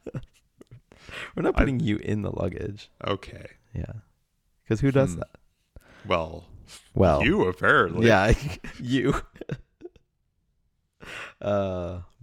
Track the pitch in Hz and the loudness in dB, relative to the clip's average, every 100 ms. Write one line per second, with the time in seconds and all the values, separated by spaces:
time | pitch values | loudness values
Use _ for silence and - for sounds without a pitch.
0 | - - - _ _ _ - - _ - | -14 -14 -14 _ _ _ -20 -20 _ -20
1 | - - - - 170 - - 127 107 104 | -16 -14 -10 -4 0 2 2 2 0 -2
2 | - 104 95 - 92 - - 101 - - | -2 -4 -4 -4 -4 -4 -8 -10 -16 -10
3 | - 98 - 90 92 - _ - - 110 | -6 -6 -8 -18 -20 -20 _ -10 -10 -12
4 | - _ _ _ _ _ - 110 135 135 | -18 _ _ _ _ _ -4 0 2 4
5 | 135 82 - _ _ _ _ - - - | 2 0 -10 _ _ _ _ -20 -20 -12
6 | 101 90 80 80 - - - - _ - | -2 -2 -2 -10 -16 -20 -20 -20 _ 4
7 | 95 71 107 202 92 90 101 139 95 87 | 4 6 4 2 2 2 4 4 4 4
8 | 113 101 104 117 143 - - - 123 131 | 6 6 6 2 0 -10 -14 -12 -2 0
9 | 139 - - - - - - _ 349 - | 0 -2 -4 -14 -12 -12 -12 _ -20 -20
10 | _ _ _ _ _ _ _ _ _ _ | _ _ _ _ _ _ _ _ _ _
11 | - - - - 101 101 98 92 87 90 | -18 -16 -16 -8 -2 0 -2 -4 -6 -8
12 | 87 - | -12 -16